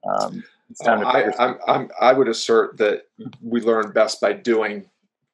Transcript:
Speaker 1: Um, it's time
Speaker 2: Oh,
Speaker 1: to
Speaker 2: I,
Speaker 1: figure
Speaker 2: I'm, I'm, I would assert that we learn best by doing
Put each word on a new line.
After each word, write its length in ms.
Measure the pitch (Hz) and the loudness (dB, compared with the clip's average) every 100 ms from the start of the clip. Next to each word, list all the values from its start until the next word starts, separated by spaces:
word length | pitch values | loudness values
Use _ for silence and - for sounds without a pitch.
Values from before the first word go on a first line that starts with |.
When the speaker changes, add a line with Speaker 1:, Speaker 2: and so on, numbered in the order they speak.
Speaker 1:
Um, 380 | - 50 50 - - _ _ | -4 -4 -4 -8 -18 _ _
it's 120 | - | -6
time 180 | 113 110 | -2 0
Speaker 2:
Oh, 40 | |
Speaker 1:
to 60 | 101 | 2
Speaker 2:
I, 40 | 135 | 0
Speaker 1:
figure 160 | 107 - | 0 0
Speaker 2:
I'm, 180 | 123 123 - | -2 -2 -2
I'm, 220 | 135 117 - | -2 -4 0
I 120 | 120 | 4
would 140 | 131 120 | 4 2
assert 500 | 113 - 113 104 - | 0 2 2 2 0
that 240 | 107 - - _ 113 - | 0 0 -8 _ -18 -14
we 200 | 117 117 | -4 -2
learn 320 | 110 113 104 | 0 0 0
best 280 | 113 107 - | 2 0 2
by 120 | 104 | -2
doing 560 | 101 120 113 107 104 - _ _ _ _ | -2 0 0 0 -6 -14 _ _ _ _